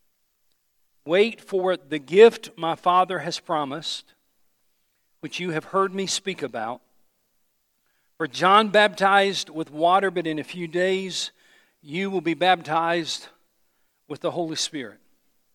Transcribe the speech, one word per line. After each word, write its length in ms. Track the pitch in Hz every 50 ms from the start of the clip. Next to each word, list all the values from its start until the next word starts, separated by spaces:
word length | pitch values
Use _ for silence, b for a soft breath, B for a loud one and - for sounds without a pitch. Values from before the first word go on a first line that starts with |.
| _ _ _ _ _ _ _ _ _ _ _ _ _ _ _ _ _ _ _ _ -
Wait 380 | 143 170 196 214 233 220 -
for 340 | - - 196 185 180 185 180
the 220 | - - 139 156 151
gift 580 | 135 131 160 202 226 233 220 - - - -
my 180 | - 165 165 160
Father 440 | - - 180 175 180 185 175 190 165
has 200 | 143 175 156 -
promised, 760 | _ - 170 151 147 135 135 165 165 - - - - _ _ _ _ _ _ _ _ _ _ _ _ _ _ _ _ _ _ _ _ _ _ _
which 180 | - 151 - -
you 120 | 180 185
have 160 | 156 156 -
heard 280 | - - 196 190 196 185
me 120 | 196 196
speak 360 | - - - - 196 180 -
about. 380 | 147 123 113 117 107 113 123 127 _ _ _ _ _ _ _ _ _ _ _ _ _ _ _ _ _ _ _ _ _ _ _ _ _ _ _
For 100 | - 165
John 440 | 143 - - 170 185 196 214 220 208
baptized 800 | 180 214 208 214 - - 190 196 196 202 196 196 185 - - -
with 200 | 151 156 160 -
water, 400 | 143 151 165 170 185 196 196 190
but 160 | 175 180 160
in 120 | 165 156 151
a 60 | 143
few 220 | - - 180 175
days 640 | 165 156 175 180 185 190 190 190 185 160 - - - _ b b b b b b b b b
you 280 | _ 147 147 180 196 196
will 120 | 196 180
be 100 | 151 170
baptized 960 | 165 143 175 185 185 175 147 143 156 165 165 170 170 175 160 131 - - - - _ _ _ _ _ _ _ _ _ _ _ _ _ _ _ -
with 120 | 147 135
the 100 | - 165
Holy 260 | 135 165 170 160 156
Spirit." 420 | - - - - 143 123 104 98 _ _ _ _ _ _ _ _ _ _ _